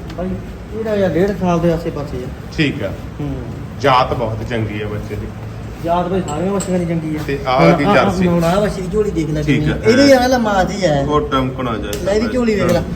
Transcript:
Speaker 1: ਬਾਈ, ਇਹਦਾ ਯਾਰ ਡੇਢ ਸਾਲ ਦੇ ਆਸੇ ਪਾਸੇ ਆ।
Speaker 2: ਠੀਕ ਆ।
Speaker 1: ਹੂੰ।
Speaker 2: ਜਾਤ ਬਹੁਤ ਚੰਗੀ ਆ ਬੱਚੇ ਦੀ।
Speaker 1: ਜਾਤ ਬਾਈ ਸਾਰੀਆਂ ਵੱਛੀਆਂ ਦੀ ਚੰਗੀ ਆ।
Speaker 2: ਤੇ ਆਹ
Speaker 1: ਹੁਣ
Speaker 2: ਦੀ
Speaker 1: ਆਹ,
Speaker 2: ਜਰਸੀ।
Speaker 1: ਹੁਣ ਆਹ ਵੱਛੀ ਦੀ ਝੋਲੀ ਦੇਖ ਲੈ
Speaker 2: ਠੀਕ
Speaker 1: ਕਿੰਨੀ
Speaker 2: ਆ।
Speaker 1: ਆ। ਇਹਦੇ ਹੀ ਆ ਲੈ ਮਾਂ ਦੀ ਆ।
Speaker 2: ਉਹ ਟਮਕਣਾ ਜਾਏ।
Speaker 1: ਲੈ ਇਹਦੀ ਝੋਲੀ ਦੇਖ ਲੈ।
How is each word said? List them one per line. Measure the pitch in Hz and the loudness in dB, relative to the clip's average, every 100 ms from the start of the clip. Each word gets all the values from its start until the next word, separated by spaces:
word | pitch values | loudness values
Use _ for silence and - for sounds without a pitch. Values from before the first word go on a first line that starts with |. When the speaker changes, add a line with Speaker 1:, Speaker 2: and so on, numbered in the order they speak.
| - 165 | -10 -8
Speaker 1:
ਬਾਈ, | 185 185 - - - 220 | -6 -6 -8 -12 -10 -6
ਇਹਦਾ | 220 208 | -2 0
ਯਾਰ | 185 | 2
ਡੇਢ | 160 202 180 | 2 0 0
ਸਾਲ | 180 170 | 0 2
ਦੇ | 170 | 2
ਆਸੇ | 165 165 | 0 -4
ਪਾਸੇ | 151 135 123 | -6 -6 -8
ਆ। | 127 - - - | -8 -10 -8 -2
Speaker 2:
ਠੀਕ | 143 117 | -2 -2
ਆ। | 98 92 - - | -6 -6 -10 -8
Speaker 1:
ਹੂੰ। | 143 127 - - - - | -6 -6 -8 -10 -10 -2
Speaker 2:
ਜਾਤ | 143 127 131 | 2 4 2
ਬਹੁਤ | 139 110 110 117 | -2 -2 -4 -4
ਚੰਗੀ | 117 107 104 | -4 -2 -4
ਆ | 104 | -6
ਬੱਚੇ | 104 - 104 | -6 -6 -8
ਦੀ। | 107 - - - - - | -8 -10 -12 -10 -12 -8
Speaker 1:
ਜਾਤ | 165 175 175 | -2 0 0
ਬਾਈ | 190 | -2
ਸਾਰੀਆਂ | 151 151 185 | -2 -2 -2
ਵੱਛੀਆਂ | 196 180 180 | -2 0 0
ਦੀ | 170 | 0
ਚੰਗੀ | 165 156 151 | -2 -2 -4
ਆ। | 139 | -4
Speaker 2:
ਤੇ | 139 131 | -2 2
ਆਹ | 127 | 6
Speaker 1:
ਹੁਣ | 170 160 | 6 6
Speaker 2:
ਦੀ | |
Speaker 1:
ਆਹ, | 165 202 | 4 4
Speaker 2:
ਜਰਸੀ। | 202 185 180 | 4 2 2
Speaker 1:
ਹੁਣ | 170 | 4
ਆਹ | 165 196 | 2 2
ਵੱਛੀ | 208 - | 0 -2
ਦੀ | 180 | -2
ਝੋਲੀ | 214 202 | 0 0
ਦੇਖ | 160 151 | -2 -2
ਲੈ | 151 | -2
Speaker 2:
ਠੀਕ | 147 127 | 2 2
Speaker 1:
ਕਿੰਨੀ | 151 | 2
Speaker 2:
ਆ। | - 220 | 2 4
Speaker 1:
ਆ। | |
ਇਹਦੇ | 254 | 6
ਹੀ | 285 | 8
ਆ | 262 254 | 6 6
ਲੈ | 254 | 2
ਮਾਂ | 214 196 180 | 2 2 0
ਦੀ | 202 175 | 0 2
ਆ। | 143 139 | 2 2
Speaker 2:
ਉਹ | 147 | 0
ਟਮਕਣਾ | - 135 131 131 123 107 | 0 0 -2 -4 -4 -4
ਜਾਏ। | 101 101 | -4 -4
Speaker 1:
ਲੈ | 175 | 0
ਇਹਦੀ | 214 226 | 0 0
ਝੋਲੀ | 254 233 202 | 0 0 2
ਦੇਖ | 175 | 2
ਲੈ। | 170 - | 2 0